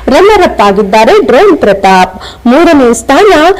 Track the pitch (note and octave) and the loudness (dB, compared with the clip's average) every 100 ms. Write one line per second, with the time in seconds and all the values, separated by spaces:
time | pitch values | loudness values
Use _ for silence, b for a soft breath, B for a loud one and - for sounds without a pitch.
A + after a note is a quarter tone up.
0 | - C#4 G4 G#4 F4+ - G3+ G3 G3 A3 | -2 0 2 2 0 0 -2 -2 -2 0
1 | A3 G#4 C#4+ B3 G#4 D#4+ A3 G3 F#3+ F#3+ | 2 0 0 0 2 0 0 -2 0 0
2 | F#3 - B B A#3+ C4+ E4+ D4+ A#3+ A#3 | 0 -6 B B -2 0 2 2 0 -2
3 | - C#4 G#4 D#4+ E4 G4+ | -2 0 2 2 0 -2